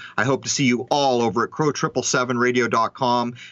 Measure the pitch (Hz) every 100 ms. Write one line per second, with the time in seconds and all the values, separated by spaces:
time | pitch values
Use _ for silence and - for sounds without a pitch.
0 | - - 120 131 - - 131 120 - 143
1 | 139 120 117 107 110 - 151 - 160 131
2 | - 139 123 120 123 123 117 117 110 -
3 | 127 120 120 120 -